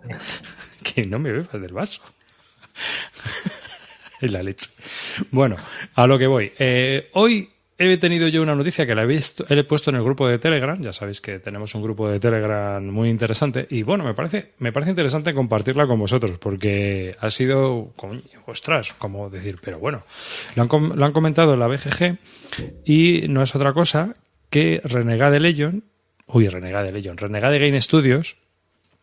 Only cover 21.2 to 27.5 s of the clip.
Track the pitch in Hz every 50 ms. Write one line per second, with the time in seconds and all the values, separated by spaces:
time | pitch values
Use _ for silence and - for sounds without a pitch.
21.2 | 160 156 147 165 165 156 139 123 120 117 135 139 - 143 - - 170 175 175 -
22.2 | _ - - - - - - - - - - - - - 151 156 165 175 175 -
23.2 | - 147 143 131 139 131 - 143 139 139 131 160 175 - - 151 170 214 240 _
24.2 | _ _ _ _ _ _ - 147 156 165 160 165 - 147 120 123 117 117 117 113
25.2 | 139 143 143 147 160 175 165 147 147 156 180 214 - _ _ _ _ _ _ _
26.2 | _ - - 123 110 98 90 92 90 90 95 101 101 95 95 104 95 95 87 90
27.2 | 104 101 104 104 110 135